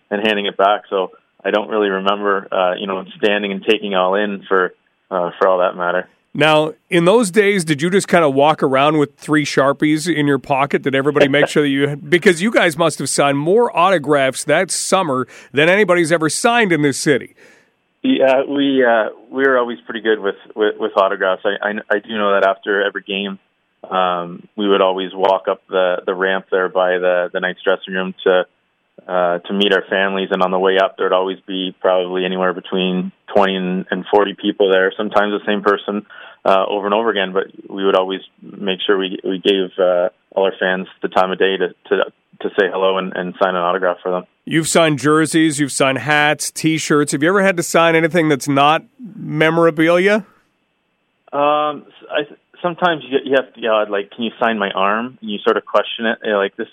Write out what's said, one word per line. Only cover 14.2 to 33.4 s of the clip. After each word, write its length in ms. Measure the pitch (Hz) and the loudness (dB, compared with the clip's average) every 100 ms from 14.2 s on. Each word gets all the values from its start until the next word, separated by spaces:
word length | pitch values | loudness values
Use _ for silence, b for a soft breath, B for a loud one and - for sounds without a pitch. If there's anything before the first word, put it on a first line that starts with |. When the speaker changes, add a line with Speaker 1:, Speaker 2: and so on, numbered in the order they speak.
| 131 - | 0 -2
Speaker 2:
that 300 | - 156 185 | 0 0 0
summer 560 | - - 190 170 127 123 B B | -4 0 0 0 -4 -6 B B
than 160 | 127 160 | 0 2
anybody's 420 | 196 202 175 160 | 4 4 2 2
ever 180 | 170 156 | 0 0
signed 440 | - 233 240 208 | 0 2 2 2
in 100 | 160 | 2
this 160 | 147 127 | 0 0
city. 380 | 160 123 98 _ b b b b _ _ | 0 0 -2 _ b b b b _ _
Speaker 1:
Yeah, 400 | 135 135 135 135 139 | 0 2 4 2 0
we, 360 | 143 139 131 | -2 0 2
uh, 260 | 120 117 107 - 110 | 2 2 0 -6 -10
we 140 | 131 | -2
were 120 | 135 127 | 2 2
always 200 | 120 117 | -2 -6
pretty 180 | - 113 | -10 -6
good 180 | 107 110 | -2 0
with, 160 | 98 - - - | -2 -6 -10 -2
with, 180 | 107 - | -2 -2
with 200 | 107 107 | -2 0
autographs. 460 | 95 98 95 92 | 0 0 -2 0
I, 240 | 104 98 104 | -2 -4 -4
I, 20 | 107 - | -6 -4
I 100 | 101 | -4
do 180 | 113 113 | -4 -4
know 140 | 101 | 0
that 100 | 98 | 2
after 400 | 95 98 107 101 | 2 0 -2 0
every 180 | 101 98 | 0 -4
game, 360 | 95 98 101 98 _ _ _ _ - | -8 -6 -6 -8 _ _ _ _ -6
um, 600 | 92 92 90 87 90 - - | -2 0 -2 -6 -12 -14 -4
we 120 | 101 | 0
would 140 | 98 | 2
always 280 | 95 92 92 | 2 0 -6
walk 320 | 95 95 95 - | 0 2 2 0
up 160 | 95 - | -6 -4
the, 340 | 95 92 90 | -2 0 -2
the 100 | - | -4
ramp 320 | 90 95 95 - | -2 -2 -2 -2
there 180 | 98 92 | -2 0
by 300 | 92 90 90 | 0 0 0
the, 320 | 90 90 87 | 0 0 -2
the 60 | 92 | -4
Knights 220 | 92 90 | -6 -4
dressing 320 | 98 92 - | -2 -2 -4
room 180 | 95 92 - | -6 -6 -2
to 200 | 95 92 - _ _ _ _ - - | 2 2 0 _ _ _ _ -20 -6
uh, 320 | 90 87 87 | -2 0 -2
to 140 | - | -4
meet 200 | 98 101 | -2 2
our 120 | 95 - | 0 0
families, 400 | 98 98 98 92 | -2 -2 -2 -2
and 120 | 95 | 0
on 80 | 92 | 0
the 80 | 92 | 2
way 200 | 95 95 | 2 2
up, 180 | 95 - | 0 0
there'd 160 | 95 | 0
always 260 | 92 95 92 - | 0 0 -6 -8
be 280 | 95 92 - | -6 -6 -2
probably 440 | 95 92 90 92 | 0 0 0 -4
anywhere 280 | 92 92 92 | -4 -2 -2
between 600 | 90 - 95 92 92 95 _ - | -2 -6 -4 -2 -2 -6 _ -2
twenty 220 | 104 | 0